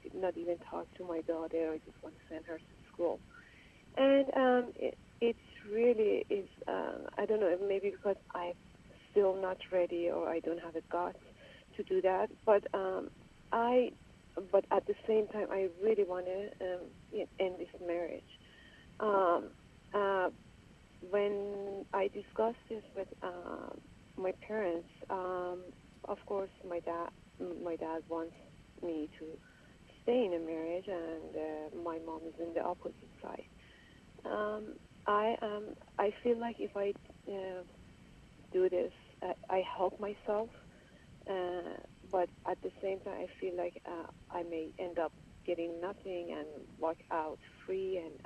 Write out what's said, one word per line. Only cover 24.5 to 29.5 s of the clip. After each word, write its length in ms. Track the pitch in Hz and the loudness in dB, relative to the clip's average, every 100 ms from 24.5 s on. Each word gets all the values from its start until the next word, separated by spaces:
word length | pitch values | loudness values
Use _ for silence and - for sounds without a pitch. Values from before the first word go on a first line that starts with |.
| 214 190 170 170 - - | -2 0 0 -4 -12 -6
um, 520 | 190 185 180 180 180 180 - - - | -4 -2 -2 -4 -6 -10 -16 -20 -12
of 140 | - 196 - | -8 -6 -4
course, 240 | 196 190 - 185 | -2 -4 -8 -6
my 120 | 175 | -4
dad, 280 | 170 170 170 - - - 180 165 | -2 -4 -4 -8 -16 -8 -8 -4
my 120 | 170 165 | -4 -4
dad 260 | 165 160 - | -2 -4 -4
wants 240 | 165 165 - - - - - | -4 -4 -8 -20 -20 -20 -8
me 260 | 175 160 151 - | -4 -4 -4 -8
to 60 | 160 160 - | -14 -14 -16